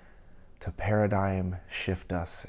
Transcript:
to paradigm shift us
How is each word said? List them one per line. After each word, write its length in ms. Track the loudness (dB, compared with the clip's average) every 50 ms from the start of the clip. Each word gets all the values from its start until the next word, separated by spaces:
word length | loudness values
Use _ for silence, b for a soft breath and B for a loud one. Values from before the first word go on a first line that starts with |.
| B B B B B B B B B B B B
to 120 | -10 -8
paradigm 840 | -6 -2 0 4 4 6 4 4 4 4 2 2 2 2 0 0 -2 -6 -8 -10
shift 420 | -8 -6 -2 0 -2 -2 -2 -2
us 320 | -2 -2 -2 -2 -4 -4 -4